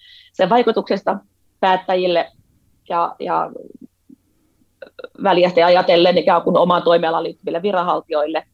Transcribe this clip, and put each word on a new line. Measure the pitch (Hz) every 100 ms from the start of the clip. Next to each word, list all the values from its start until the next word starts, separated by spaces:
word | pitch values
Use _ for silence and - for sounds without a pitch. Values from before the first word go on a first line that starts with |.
| _ - _
sen | - 185
vaikutuksesta | 240 226 208 - 190 - 196 - _ _ -
päättäjille | 190 185 185 185 185 170 - _ _ _ _ _ -
ja, | 175 170 -
ja | 175 165 165 - - - - _ _ - _ _ _ _ _ - - - - -
väljästi | 196 175 180 175
ajatellen | 175 180 180 175 180 175
ikään | 170 170
kuin | - 160
omaan | 175 175
toimialaan | 170 170 160 165
liittyville | 165 - 190 165
viranhaltijoille. | 202 185 175 156 - 151 151 160 -